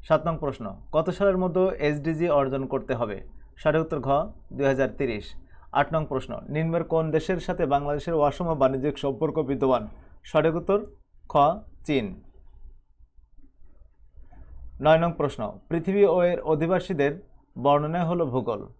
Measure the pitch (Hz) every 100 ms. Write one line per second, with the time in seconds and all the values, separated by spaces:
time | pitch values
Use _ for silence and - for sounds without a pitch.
0 | - 156 165 160 147 - 117 95 - 156
1 | 160 170 202 185 185 170 190 - 147 147
2 | 147 156 175 147 135 135 131 135 - 123
3 | 113 98 - - - - 156 151 160 156
4 | 131 143 185 - - 127 139 135 127 -
5 | 135 107 - - - - - - 143 160
6 | 151 135 - - - 147 160 170 165 165
7 | 160 151 156 180 - 175 160 143 143 147
8 | 139 165 143 139 175 160 131 135 143 139
9 | 143 123 160 151 143 139 131 127 107 -
10 | - - - 156 156 165 170 202 240 -
11 | _ - - 151 143 196 - - - 143
12 | 104 90 - - - - - - _ _
13 | - - _ - - _ - - - _
14 | - - - - - - - - 143 160
15 | 170 165 147 - 107 - _ 165 165 196
16 | 202 175 175 175 - 156 165 180 180 170
17 | 143 160 - - _ - 131 147 151 170
18 | 165 175 160 123 117 107 101 -